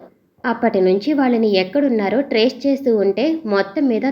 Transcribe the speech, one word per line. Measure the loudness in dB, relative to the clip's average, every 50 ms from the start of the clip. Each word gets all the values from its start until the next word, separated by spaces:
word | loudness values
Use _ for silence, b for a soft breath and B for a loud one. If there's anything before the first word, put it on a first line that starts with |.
| -20 -20 _ _ _ _ _ _ -4
అప్పటి | -4 -4 0 0 0 2 2
నుంచి | 2 2 2 2 0 -2 0
వాళ్ళని | 0 2 2 2 2 2 2 2
ఎక్కడున్నారో | 2 0 0 0 0 0 0 0 0 0 0 0 -2
ట్రేస్ | -2 0 0 2 2 0 0 -2
చేస్తూ | -2 -2 -2 0 0 0 0
ఉంటే | 2 2 0 0 0 0 -2 -2 -4 -4
మొత్తం | -2 0 0 -2 -2 -2 -2 -2 0
మీద | 0 0 -2 -2